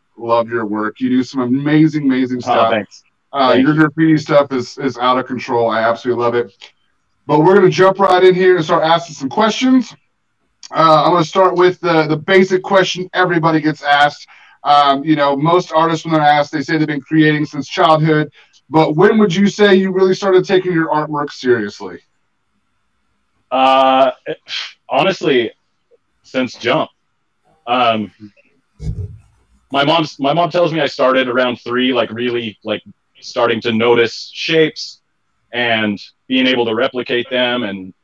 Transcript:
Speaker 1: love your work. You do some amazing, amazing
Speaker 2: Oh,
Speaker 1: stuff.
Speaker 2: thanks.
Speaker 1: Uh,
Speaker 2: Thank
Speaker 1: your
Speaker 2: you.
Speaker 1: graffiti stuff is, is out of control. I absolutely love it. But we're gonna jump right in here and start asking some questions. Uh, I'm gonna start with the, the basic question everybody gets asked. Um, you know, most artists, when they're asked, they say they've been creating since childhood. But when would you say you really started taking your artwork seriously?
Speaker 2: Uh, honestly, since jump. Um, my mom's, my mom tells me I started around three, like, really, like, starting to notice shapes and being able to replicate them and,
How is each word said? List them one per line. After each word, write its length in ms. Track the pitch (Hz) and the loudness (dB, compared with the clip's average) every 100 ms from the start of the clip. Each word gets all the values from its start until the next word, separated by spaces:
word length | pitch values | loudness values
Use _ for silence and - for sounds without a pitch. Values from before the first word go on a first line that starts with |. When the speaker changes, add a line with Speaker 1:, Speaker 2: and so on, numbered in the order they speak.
| _ - | _ -14
Speaker 1:
love 320 | 117 117 113 | -2 -2 -2
your 160 | 117 107 | -6 -4
work. 340 | 107 107 - | -6 -6 -6
You 80 | 127 | -2
do 140 | 127 | -2
some 180 | 123 135 | -2 -6
amazing, 640 | 120 135 147 156 156 151 | -2 -2 0 2 2 0
amazing 340 | 139 127 127 123 | -2 -2 -2 -4
Speaker 2:
Oh, 20 | |
Speaker 1:
stuff. 300 | 120 117 113 | -2 0 2
Speaker 2:
thanks. 300 | 110 98 - _ _ _ | 0 -4 -14 _ _ _
Speaker 1:
Uh, 200 | 143 127 | -2 2
Speaker 2:
Thank 100 | 127 139 | 2 2
Speaker 1:
your 80 | |
Speaker 2:
you. 60 | 151 | 2
Speaker 1:
graffiti 380 | 151 160 160 156 | 0 2 2 2
stuff 340 | - 147 143 | 2 2 2
is, 240 | 135 120 - | -4 -8 -6
is 200 | 135 120 | -6 -2
out 200 | 127 127 | -2 -2
of 80 | 123 | -4
control. 440 | 123 127 120 113 | -10 -4 -2 0
I 100 | 113 | 0
absolutely 400 | 113 117 123 120 | -2 -2 -4 -2
love 120 | 120 | -2
it. 180 | 120 113 _ - _ _ _ _ _ - | -2 -4 _ -20 _ _ _ _ _ -2
But 140 | 147 | 2
we're 140 | 170 | 4
gonna 160 | 196 185 | 6 4
jump 280 | - 190 190 | 4 2 2
right 240 | 190 180 | 2 4
in 120 | 185 | 4
here 220 | 185 185 180 | 4 4 2
and 80 | |
start 200 | 156 170 | 0 -2
asking 300 | 160 165 165 | 0 -2 -4
some 140 | - 135 | -10 -6
questions. 640 | - 214 - 254 262 220 - _ _ _ _ _ _ - | -2 -2 0 2 2 0 -10 _ _ _ _ _ _ -6
Uh, 340 | 156 160 156 | 0 4 4
I'm 80 | 160 | 4
gonna 120 | 175 | 0
start 300 | 160 185 185 | 0 2 2
with 240 | 180 180 180 | 4 2 0
the, 260 | 175 160 156 | -2 0 0
the 100 | 156 | -4
basic 460 | - 196 190 185 | 2 2 2 0
question 460 | - 190 180 175 - | 0 0 0 -4 -6
everybody 460 | 180 180 175 160 160 | -2 -2 0 0 0
gets 220 | 156 147 | -2 -4
asked. 440 | 143 143 147 - - - - _ | 0 2 2 0 -16 -20 -20 _
Um, 400 | 147 147 143 139 | 2 4 4 0
you 100 | 156 | 0
know, 220 | 147 143 139 | 0 2 0
most 360 | 156 175 175 | 2 0 0
artists, 320 | 160 165 160 | 0 0 -2
when 100 | 160 | -2
they're 80 | 156 | 0
asked, 280 | 147 147 143 | 2 2 0
they 120 | 156 | -6
say 140 | 139 160 | -4 -2
they've 120 | 151 | -2
been 120 | 143 | -6
creating 440 | - 160 156 151 | -2 2 2 2
since 240 | 151 - 131 | -4 -8 -6
childhood. 640 | - 165 156 156 156 151 - _ _ _ | 0 2 4 2 0 -2 -10 _ _ _
But 280 | 156 156 151 | 0 0 4
when 220 | 208 220 | 4 4
would 140 | 202 | 2
you 140 | 170 202 | 2 0
say 300 | - 208 190 | 2 4 4
you 160 | 190 | 2
really 220 | 185 185 | 0 0
started 300 | - 196 185 | 0 2 2
taking 280 | - 185 180 | 2 0 0
your 160 | 165 156 | -2 -2
artwork 420 | 151 151 143 143 | -2 -4 -6 -8
seriously? 680 | - 127 117 104 - 101 - _ _ _ _ _ _ _ _ _ _ _ _ _ _ _ | -6 -2 -2 -2 -10 -16 -18 _ _ _ _ _ _ _ _ _ _ _ _ _ _ _
Speaker 2:
Uh, 600 | 127 131 135 131 131 131 - - - - - - - - | 0 4 4 4 4 2 -2 -12 -14 -12 -14 -14 -18 -6
honestly, 640 | 131 180 - 165 127 117 - _ _ _ _ _ _ | -2 -2 -2 0 0 -2 -8 _ _ _ _ _ _
since 300 | _ 131 123 | _ -6 -6
jump. 360 | - 113 151 123 _ _ _ _ _ _ _ 117 | -6 -2 -2 -4 _ _ _ _ _ _ _ -4
Um, 420 | 127 120 110 101 _ 104 _ _ _ _ _ - - - - _ _ _ _ _ | 0 0 0 -6 _ -20 _ _ _ _ _ -10 -10 -12 -14 _ _ _ _ _
my 140 | 139 | -2
mom's, 340 | 143 165 151 - | 0 0 -2 -4
my 140 | 139 | -2
mom 180 | 160 170 | -2 -2
tells 220 | 175 170 | 0 -2
me 80 | 160 | -2
I 60 | 139 | -4
started 420 | - 127 131 127 | -2 0 0 0
around 320 | 120 127 117 | -2 -2 -4
three, 320 | 120 123 127 | -6 -2 0
like, 180 | 120 104 | -2 -4
really, 480 | 113 120 120 113 - | -6 -6 -6 -8 -12
like, 180 | 110 104 104 _ _ _ | -8 -8 -10 _ _ _
starting 400 | - 123 117 113 | -12 -4 -2 -2
to 120 | 117 | -2
notice 580 | 110 120 120 113 - - | 0 2 2 0 -4 -16
shapes 640 | - - 160 156 - - - _ _ _ _ _ | -10 -2 0 0 -2 -16 -18 _ _ _ _ _
and 480 | 117 123 110 107 98 - _ - | -6 -4 -2 -2 -6 -10 _ -4
being 220 | 131 127 | -2 0
able 180 | 127 117 | 0 -2
to 80 | |
replicate 560 | 110 131 127 120 120 117 | -2 -2 -4 -4 -6 -4
them 320 | 123 123 123 | -2 -2 -2
and, 320 | 110 98 92 - | -6 -8 -14 -18